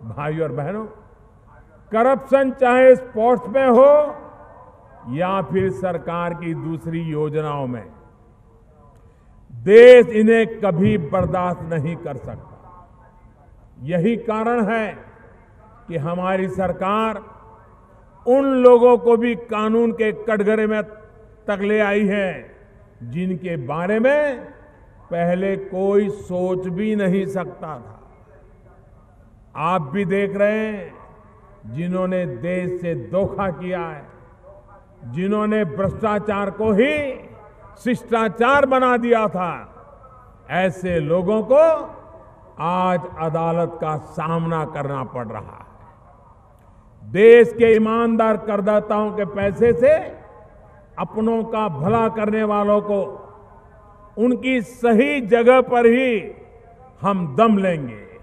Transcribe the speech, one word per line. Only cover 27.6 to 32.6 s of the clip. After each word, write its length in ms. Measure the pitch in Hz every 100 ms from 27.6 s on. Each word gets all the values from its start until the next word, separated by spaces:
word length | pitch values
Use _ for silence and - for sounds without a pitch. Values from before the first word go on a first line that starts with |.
| 170 139
था। 160 | 104 107 - - - - - - - - - - - _ - - - -
आप 260 | 160 185
भी 240 | 139 180 190
देख 300 | 196 202 202
रहे 200 | 202 214
हैं, 360 | 220 208 160 - - - - - - - 107
जिन्होंने 600 | 123 175 185 185 185 175
देश 560 | 120 160 180